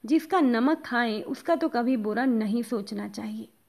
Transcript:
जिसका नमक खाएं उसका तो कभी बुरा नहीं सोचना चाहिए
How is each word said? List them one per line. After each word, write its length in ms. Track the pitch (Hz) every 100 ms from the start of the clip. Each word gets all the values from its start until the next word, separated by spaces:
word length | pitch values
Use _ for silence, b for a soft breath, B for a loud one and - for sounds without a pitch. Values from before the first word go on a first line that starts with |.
| 226
जिसका 340 | 311 - 381
नमक 420 | 269 233 262 311 -
खाएं 360 | 240 233 214
उसका 320 | - 269 -
तो 140 | 330 330
कभी 280 | 247 233 262
बुरा 280 | 208 220
नहीं 380 | 269 226 214 233
सोचना 460 | 233 226 196 202 208
चाहिए 400 | 208 214 214 220 _